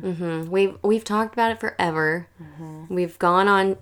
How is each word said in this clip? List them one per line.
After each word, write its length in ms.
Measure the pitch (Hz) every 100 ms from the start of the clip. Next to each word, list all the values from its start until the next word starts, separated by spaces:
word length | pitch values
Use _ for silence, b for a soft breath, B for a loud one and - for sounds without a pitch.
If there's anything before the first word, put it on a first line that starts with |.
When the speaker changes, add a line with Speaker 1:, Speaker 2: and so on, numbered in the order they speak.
Speaker 1:
Mm-hmm. 480 | 185 170 175 160 165
We've, 240 | 190 196 -
we've 200 | 202 220 220
talked 280 | 208 220
about 180 | 247 226
it 100 | 220
forever. 680 | 220 - 175 160 156 170 170 -
Speaker 2:
Mm-hmm. 500 | 156 151 160 156 165
Speaker 1:
We've 240 | 180 175 -
gone 280 | 180 180 202
on, 300 | 196 190 190